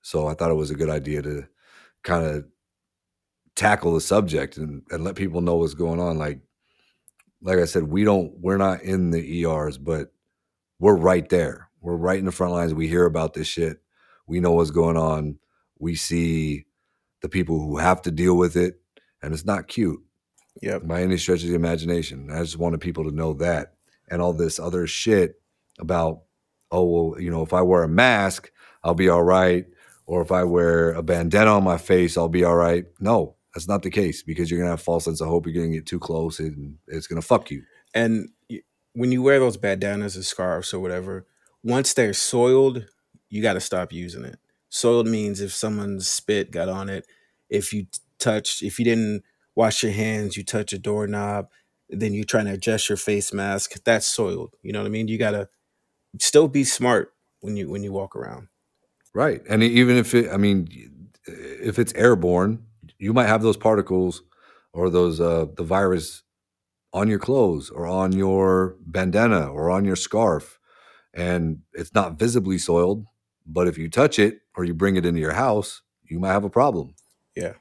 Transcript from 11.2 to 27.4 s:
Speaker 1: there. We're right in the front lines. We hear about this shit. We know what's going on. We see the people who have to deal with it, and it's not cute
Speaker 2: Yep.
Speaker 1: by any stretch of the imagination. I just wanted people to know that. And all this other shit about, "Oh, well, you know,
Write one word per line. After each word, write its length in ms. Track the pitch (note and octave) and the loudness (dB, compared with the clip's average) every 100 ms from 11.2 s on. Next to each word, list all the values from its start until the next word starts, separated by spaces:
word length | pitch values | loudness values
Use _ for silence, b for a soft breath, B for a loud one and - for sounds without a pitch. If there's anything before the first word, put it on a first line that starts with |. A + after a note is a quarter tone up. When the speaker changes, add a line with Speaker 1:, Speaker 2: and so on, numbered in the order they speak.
| - | 2
Speaker 1:
there. 400 | F2+ D2+ - - _ | 0 0 -6 -20 _
We're 140 | F2 E2+ | -8 -4
right 240 | F2 F#2+ | -2 0
in 60 | F#2+ | -2
the 60 | |
front 220 | - F2+ | -2 -2
lines. 180 | F2 E2+ | 0 -2
We 160 | D#2 D#2+ | -2 0
hear 180 | F2 F2 | 4 4
about 280 | D#2+ D#2+ | 2 -4
this 140 | - D#2 | -4 -8
shit. 300 | - E2 D2+ _ b b b - | -4 -4 -4 _ b b b -6
We 120 | F2 | 0
know 120 | F2 | 2
what's 180 | E2+ D#2+ | 4 4
going 260 | D#2 E2+ E2 | 2 2 2
on. 440 | D#2+ D#2 D2+ D2 _ _ _ _ | 0 -2 -4 -10 _ _ _ _
We 160 | E2 E2 | -6 -4
see 720 | - E2+ E2 D#2+ D#2 D2 - _ _ _ _ _ | -2 0 0 0 -2 -6 -10 _ _ _ _ _
the 80 | D2+ | -6
people 300 | F#2 D#2+ E2 | -4 -2 -2
who 180 | D2+ D2 | -4 0
have 260 | F2 F#2 | 2 2
to 80 | F2+ | -2
deal 260 | D#2+ F2+ F2 | 0 2 4
with 180 | F2+ F2 | 4 2
it, 240 | F2 - _ _ b b | 0 -2 _ _ b b
and 100 | C#2+ | -10
it's 100 | D#2 | -6
not 240 | F2+ G2 D#2+ | -4 -4 -6
cute 320 | - G2 - _ _ _ _ _ - | -2 -2 -2 _ _ _ _ _ -12
Speaker 2:
Yep. 240 | - F2 E2 | -8 -6 -4
Speaker 1:
by 160 | E2+ | -2
any 160 | F#2 F2+ | 0 0
stretch 240 | - F2 | 0 0
of 80 | E2+ | 0
the 60 | F2 | 0
imagination. 720 | E2+ E2 D#2+ E2+ D2+ C2+ C#2 | 0 -2 -2 -4 -4 -12 -10
I 100 | D2+ | -8
just 160 | E2 D#2+ | -6 -4
wanted 220 | E2+ D#2+ | -4 -4
people 260 | F2+ D#2+ D#2 | -6 -6 -6
to 60 | |
know 220 | D2+ D#2+ | -4 -4
that. 400 | D2 E2+ D#2+ C#2+ _ _ _ _ | -2 -2 -2 -6 _ _ _ _
And 140 | F2 | -2
all 120 | F2 | -2
this 260 | D#2+ E2 - | 0 -2 -4
other 260 | E2 F2+ E2+ | -6 -4 -4
shit 560 | - A2+ G#2 F2 - _ _ _ _ | -4 2 2 2 -2 _ _ _ _
about, 420 | D#2+ F2 D#2+ D#2+ _ _ _ _ _ | -4 -2 -2 -4 _ _ _ _ _
"Oh, 140 | F2 F2+ | 0 2
well, 340 | E2+ E2 D#2 | 2 0 -4
you 120 | F2 | -6
know, 100 | E2 | -4